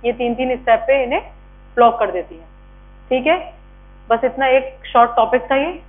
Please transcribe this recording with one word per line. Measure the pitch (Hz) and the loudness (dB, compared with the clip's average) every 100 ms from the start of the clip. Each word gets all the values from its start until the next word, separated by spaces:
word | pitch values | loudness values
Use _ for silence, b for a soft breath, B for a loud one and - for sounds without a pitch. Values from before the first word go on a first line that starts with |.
ये | 233 | -4
तीन | 240 240 233 | -4 -4 -4
तीन | 254 254 | -4 -4
step | 254 226 | 0 0
पे | 226 269 | 2 0
इन्हें | 247 311 - - - - - - | 0 -4 -6 -20 -20 -20 -12 2
block | 233 226 | 2 4
कर | 208 | -4
देती | 180 170 165 | -4 -10 -16
हैं, | 165 - - - - - - | -20 -20 -20 -20 -20 -20 -4
ठीक | 254 254 | -2 0
है। | 359 - - - - - - - | -2 -2 -20 -20 -20 -20 -20 -2
बस | 226 | 0
इतना | 254 247 269 | 0 -2 2
एक | 262 262 - - | 2 0 -14 -2
short | 247 233 240 | 2 4 2
topic | 226 247 247 | 0 0 0
था | 269 | -2
ये | 302 349 | -2 -6